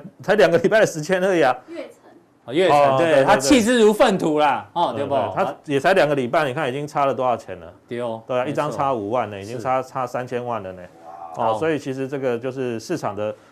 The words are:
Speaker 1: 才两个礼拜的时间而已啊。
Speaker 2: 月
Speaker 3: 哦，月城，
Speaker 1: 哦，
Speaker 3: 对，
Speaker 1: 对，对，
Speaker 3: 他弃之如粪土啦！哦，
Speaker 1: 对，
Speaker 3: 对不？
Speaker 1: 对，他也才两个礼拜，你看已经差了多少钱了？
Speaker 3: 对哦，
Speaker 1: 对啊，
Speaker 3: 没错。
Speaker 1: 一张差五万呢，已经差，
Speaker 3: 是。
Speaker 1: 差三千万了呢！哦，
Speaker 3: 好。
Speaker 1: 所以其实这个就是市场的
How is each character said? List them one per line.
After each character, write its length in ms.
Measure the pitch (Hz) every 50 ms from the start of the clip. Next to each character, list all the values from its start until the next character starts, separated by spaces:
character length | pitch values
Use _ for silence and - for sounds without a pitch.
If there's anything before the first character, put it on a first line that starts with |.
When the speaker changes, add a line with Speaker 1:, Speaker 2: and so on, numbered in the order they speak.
| - - - -
Speaker 1:
才 140 | 131 - 196
两 160 | 208 196 165
个 60 | 170 160
礼 100 | - -
拜 120 | 196 220
的 60 | 208
时 160 | - - 160
间 220 | 151 - 190 185 180
而 120 | 196 190
已 60 | 170
啊。 140 | 156 127 127 - - -
Speaker 2:
月 200 | 330 339 - - - _ _ - - - _ _ _ _ _
Speaker 3:
哦， 80 | - 123
月 140 | 156 190 -
城， 100 | 143 147
Speaker 1:
哦， 180 | 143 139 135 131
Speaker 3:
对， 100 | 170 165
Speaker 1:
对， 80 | 156
对， 80 | 139 135
Speaker 3:
他 140 | 156 202 220
弃 240 | 262 277 285 254
之 180 | 214 214 254 240
如 140 | 220 208 214
粪 240 | 208 294 247 202 170
土 220 | 165 165 151 151
啦！ 280 | 151 147 127 113 101 - -
哦， 180 | 170 175 143 120
Speaker 1:
对， 100 | 110 -
Speaker 3:
对 20 | -
不？ 80 | -
Speaker 1:
对， 160 | - 110 107 95
他 200 | 160 196 131 143 - -
也 140 | - 143 139
才 140 | - 170 190
两 140 | 190 156 147
个 80 | 151
礼 120 | 139 127 117
拜， 200 | 120 170 156 139
你 60 | 123
看 140 | 147 160 131
已 40 |
经 160 | 123 143 147 147
差 180 | - 151 139
了 80 | 139 127
多 120 | 113 131
少 120 | 127 120 107
钱 220 | - - 95 87
了？ 140 | 82 82 90 - _ _
Speaker 3:
对 120 | 120 120
哦， 200 | 120 117 113 113 -
Speaker 1:
对 120 | - 131 123
啊， 60 | 123
Speaker 3:
没 60 | 143
错。 20 |
Speaker 1:
一 20 | 143
张 180 | 151 147 151
差 220 | 117 107 151 139 135
五 180 | 117 101 101
万 180 | 113 127 117 104
呢， 100 | 104 98
已 60 | 98
经 140 | 104 120 127
差， 220 | 104 131 127 131
Speaker 3:
是。 80 | 127 -
Speaker 1:
差 180 | - - 127 123
三 180 | - 127 127
千 200 | 127 131 123 123
万 160 | 120 117 110 101
了 80 | 92
呢！ 100 | 92 92 90 87 - - - - - - - - -
哦， 80 | - 120
Speaker 3:
好。 100 | 117 110
Speaker 1:
所 140 | 110 151 160
以 80 | 160 147
其 160 | - 143 131
实 140 | 131 135 131
这 100 | 143 139
个 200 | 131 131 120 117
就 140 | 117 131
是 280 | 123 135 131 123 117 113
市 180 | 110 - 185 135
场 180 | - 117 101
的 180 | 98 104 107 107 - - -